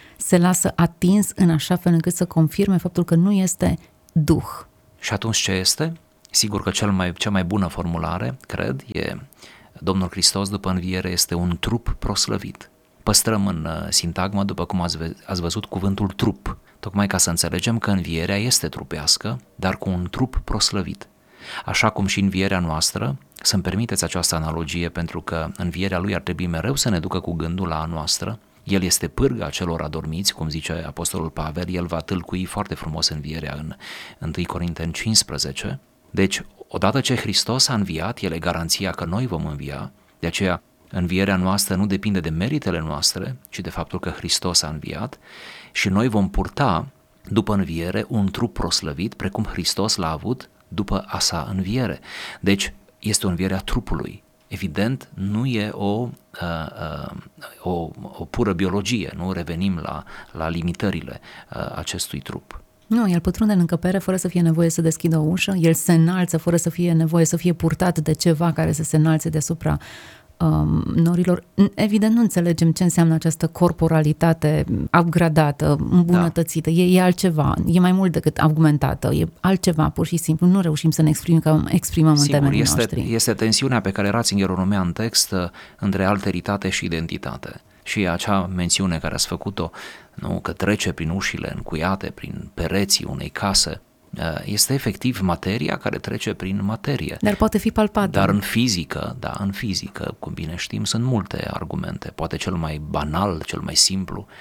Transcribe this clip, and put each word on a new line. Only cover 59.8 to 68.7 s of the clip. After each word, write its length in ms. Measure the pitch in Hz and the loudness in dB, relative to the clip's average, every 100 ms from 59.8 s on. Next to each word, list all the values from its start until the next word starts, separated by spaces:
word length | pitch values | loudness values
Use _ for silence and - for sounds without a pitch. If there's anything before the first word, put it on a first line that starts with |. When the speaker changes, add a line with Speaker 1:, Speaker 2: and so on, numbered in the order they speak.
Speaker 2:
la, 220 | 76 73 - - - | -6 -10 -12 -18 -14
la 160 | - 80 | -6 -4
limitările, 720 | 85 85 82 104 85 64 62 - - - | -2 -4 -2 -2 -2 -6 -14 -16 -20 -14
uh, 180 | - - | -10 -8
acestui 460 | - 90 - - 71 | -8 -8 -8 -8 -8
trup. 400 | - - - - - _ - | -10 -12 -12 -18 -18 _ -2
Speaker 1:
Nu, 240 | 226 208 | 0 2
el 100 | 170 | 2
pătrunde 320 | 185 180 214 | 0 0 2
în 60 | 190 | 4
încăpere 400 | 170 170 180 185 | 2 0 0 0
fără 180 | 180 185 | 0 -2
să 120 | 180 | 0
fie 120 | 175 | 2
nevoie 280 | 165 160 170 | 2 4 2
să 120 | 165 | 2
deschidă 380 | 165 - 165 160 | 0 0 0 2
o 40 | |
ușă, 320 | 151 180 - 190 | 2 0 0 2
el 140 | 165 | 4
se 180 | 165 - | 4 6
înalță 440 | 165 165 185 175 160 | 6 6 4 0 0
fără 200 | - 170 | 2 2
să 140 | 170 | 2
fie 220 | 165 175 | 0 2
nevoie 320 | 160 160 170 | 4 4 4
să 120 | 160 165 | 4 2
fie 160 | 180 | 0
purtat 460 | 170 165 160 180 165 | 2 2 2 0 2
de 140 | 151 | 0
ceva 400 | 156 175 156 170 | 2 4 4 2
care 200 | 160 160 | 2 0